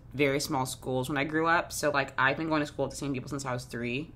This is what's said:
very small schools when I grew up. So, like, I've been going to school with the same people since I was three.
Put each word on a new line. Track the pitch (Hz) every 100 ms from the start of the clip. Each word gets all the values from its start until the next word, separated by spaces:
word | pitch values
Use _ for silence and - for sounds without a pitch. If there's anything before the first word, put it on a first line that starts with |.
| -
very | 127 143 135
small | - 139 131
schools | - 127 127 127
when | 143
I | 151
grew | 156 165
up. | 170 -
So, | - 147
like, | 143 135 -
I've | 131 160
been | 160
going | 156
to | 147
school | - 135
with |
the | -
same | 143
people | 127 -
since | 143 135
I |
was | 123 -
three. | 120 120 127 165